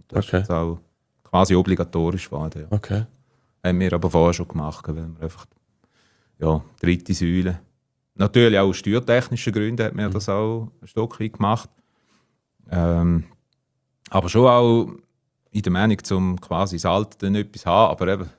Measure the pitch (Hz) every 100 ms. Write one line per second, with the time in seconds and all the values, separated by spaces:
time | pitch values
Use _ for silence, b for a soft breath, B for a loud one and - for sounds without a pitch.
0 | _ - - - 101 82 85 85 - _
1 | _ _ _ 92 95 90 90 90 85 87
2 | 82 92 - 73 80 73 76 104 - 101
3 | 113 _ _ _ _ _ 90 90 92 87
4 | 90 85 85 87 87 82 76 - - 80
5 | 82 80 80 - - _ _ _ _ _
6 | _ _ _ _ 78 78 - _ 85 90
7 | - 90 85 90 92 87 - _ _ _
8 | _ - 98 127 117 101 98 90 101 113
9 | 127 120 127 120 - 104 107 120 110 -
10 | 104 101 101 101 110 113 110 - 98 -
11 | 113 - 110 - 104 117 - _ _ _
12 | _ _ _ _ _ _ _ 90 85 85
13 | 85 85 - _ _ _ _ _ _ _
14 | - 95 90 113 127 123 120 117 101 -
15 | _ _ _ _ _ 104 95 90 110 101
16 | - 95 92 87 - 85 95 87 87 95
17 | 104 - 98 104 104 - 90 92 107 -
18 | 90 101 85